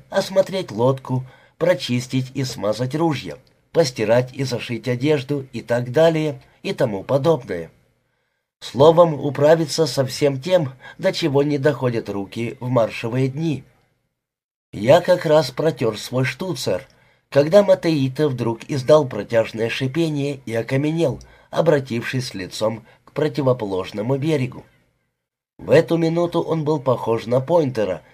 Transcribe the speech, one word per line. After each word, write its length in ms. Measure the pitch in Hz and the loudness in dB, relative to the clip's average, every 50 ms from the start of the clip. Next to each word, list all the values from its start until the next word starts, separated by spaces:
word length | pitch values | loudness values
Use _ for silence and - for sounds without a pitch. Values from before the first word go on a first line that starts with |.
| - _ | -10 _
осмотреть 640 | - 196 190 - 190 190 190 - 190 190 180 - | -4 -4 -4 0 2 0 0 0 -2 -6 -6 -6
лодку, 540 | 104 104 120 131 135 131 - - 131 127 131 - - - _ _ _ - | -2 0 0 0 0 0 -4 -6 -6 -6 -6 -8 -14 -20 _ _ _ 0
прочистить 720 | 160 175 185 - - - 123 123 - - - 131 127 - - | 2 2 2 2 0 -2 -2 -2 -2 -2 -2 -4 -4 -4 -4
и 100 | 139 135 | -6 -6
смазать 500 | 131 - - 95 104 107 120 127 127 139 | -6 -4 -2 -2 -2 -2 -2 -4 -4 -2
ружья, 440 | 151 170 165 151 104 92 85 73 - _ _ _ _ _ _ | 0 0 0 0 -2 -6 -10 -14 -14 _ _ _ _ _ _
постирать 640 | - 156 165 127 - - 110 101 117 123 127 127 - | 0 0 0 0 0 -2 0 2 4 2 2 0 -4
и 100 | - 139 | -6 -6
зашить 420 | 131 127 107 - - 123 113 - | -4 -6 -6 -6 -6 -8 -6 -4
одежду 600 | 131 123 117 127 147 156 143 131 - 147 143 135 - - | -4 -4 0 0 2 2 0 0 -2 -4 -6 -6 -8 -10
и 80 | 117 | -10
так 300 | 107 - 117 123 123 127 | -4 -2 -2 -2 -2 0
далее 500 | 120 156 160 170 160 156 156 151 139 131 - _ _ _ | 2 4 4 4 4 2 0 -4 -4 -8 -12 _ _ _
и 120 | - 190 196 | -10 -8 -4
тому 280 | - 147 117 101 95 | -2 -2 -2 -2 -4
подобное. 680 | 87 - 127 143 135 170 160 - - 101 95 85 82 80 _ _ _ _ _ _ _ _ _ _ _ _ _ _ _ _ _ _ | -2 -2 -2 2 2 2 2 0 -2 -6 -8 -8 -10 -12 _ _ _ _ _ _ _ _ _ _ _ _ _ _ _ _ _ _
Словом, 540 | - - - 113 139 165 165 165 175 165 151 | -16 -6 2 6 6 8 8 8 6 4 2
управиться 720 | 131 - 147 131 135 139 151 165 160 165 - - - 160 | -2 -4 -4 0 2 4 4 4 4 2 0 -2 -2 -2
со 180 | 151 - - 135 | 0 0 -2 -4
всем 360 | 131 - - 147 143 139 131 | -4 -2 0 0 0 0 -2
тем, 340 | 131 180 185 180 160 127 - - - - - - | 0 2 2 2 2 -2 -6 -12 -20 -20 -10 -4
до 120 | 160 190 | -2 -2
чего 300 | - - 170 151 131 143 | -2 0 -2 0 2 2
не 140 | 143 151 147 | 2 2 0
доходят 540 | 143 135 151 139 131 135 127 117 113 - - | 0 0 0 0 0 -2 -4 -4 -4 -6 -6
руки 480 | 98 101 98 92 - 117 117 117 107 - | -6 -8 -8 -8 -8 -6 -6 -6 -8 -8
в 80 | 123 123 | -6 -2
маршевые 600 | 127 123 110 101 - - - 117 117 127 135 135 | 2 2 2 0 -2 -6 -8 -4 -2 -2 -2 -2
дни. 360 | 135 147 165 165 143 - - _ _ _ _ _ _ _ _ _ _ _ _ _ _ _ _ _ _ _ _ _ | -2 -4 -4 -4 -4 -4 -8 _ _ _ _ _ _ _ _ _ _ _ _ _ _ _ _ _ _ _ _ _
Я 280 | - 92 101 123 151 175 | -10 0 4 6 6 6
как 240 | 175 - 180 170 - | 6 4 2 2 2
раз 260 | 160 151 156 151 131 | 4 4 4 2 0
протёр 480 | - - 147 160 151 - 131 110 107 104 | -2 -4 -2 -2 -2 0 -2 -2 -2 -4
свой 260 | - - 123 127 131 | -8 -6 -2 -2 -2
штуцер, 600 | 131 - - 190 185 151 127 - 117 95 87 - - _ _ _ _ _ _ _ _ | -2 -4 -6 -6 -6 -6 -6 -4 -4 -4 -4 -6 -10 _ _ _ _ _ _ _ _
когда 320 | - 143 147 156 175 208 | 2 2 4 6 6 6
Матеита 640 | 202 190 190 185 - 170 160 143 135 135 131 151 156 147 | 6 6 4 2 2 0 0 2 0 0 0 0 0 0
вдруг 320 | 127 120 120 117 117 113 - - | 0 -2 -4 -4 -4 -6 -6 -6
издал 400 | 151 135 117 123 151 156 143 127 | -6 -2 4 6 6 6 6 2
протяжное 640 | - 104 101 - 117 113 110 - - 110 113 117 | -4 -8 -4 0 2 2 2 0 -2 -4 -4 -4
шипение 720 | - - 135 131 131 160 170 160 151 143 139 143 139 135 - | -4 -4 -4 -2 -2 -2 -2 0 0 -2 -2 -4 -4 -6 -8
и 100 | - 113 | -6 -4
окаменел, 640 | 113 113 - 131 139 147 151 156 165 165 135 113 - - - - _ _ _ | -4 -4 -2 -2 -2 0 0 0 0 0 0 -2 -4 -10 -18 -20 _ _ _
обратившись 840 | - - 160 165 151 143 131 - 113 117 107 - - 131 123 - - | -2 0 2 4 2 2 0 -2 -6 -6 -4 -4 -4 -6 -6 -6 -8
лицом 500 | 98 92 87 - - 110 110 113 110 - - _ _ _ | -10 -10 -10 -6 -4 -2 -2 -2 -4 -10 -18 _ _ _
к 60 | _ | _
противоположному 1080 | - - 151 151 135 - 139 131 127 123 110 98 95 92 - - - 101 107 120 139 139 | -6 -4 -4 -2 -2 0 2 2 0 0 -2 -4 -4 -4 -6 -6 -6 -6 -4 -2 -2 -2
берегу. 460 | 139 160 156 139 131 - - 85 - _ _ _ _ _ _ _ _ _ _ _ _ _ _ _ _ _ _ - | 0 0 0 0 0 -4 -6 -10 -18 _ _ _ _ _ _ _ _ _ _ _ _ _ _ _ _ _ _ -12
В 120 | - - | 0 2
эту 260 | 120 156 165 160 165 | 4 4 4 4 0
минуту 460 | 165 165 165 165 170 175 170 170 170 | 0 0 0 0 0 -2 -2 -2 -2
он 200 | - - 160 160 | -2 -2 -2 -2
был 160 | 151 147 156 147 | -2 -2 -2 -2
похож 460 | 131 135 120 - - 113 117 113 110 | 0 -2 -2 -2 -2 -2 -2 -2 -2
на 160 | 113 120 135 | -2 -2 -2
пойнтера, 600 | 131 147 170 175 151 131 131 110 104 92 90 80 - _ | 0 2 2 2 2 0 0 -2 -2 -2 -4 -6 -10 _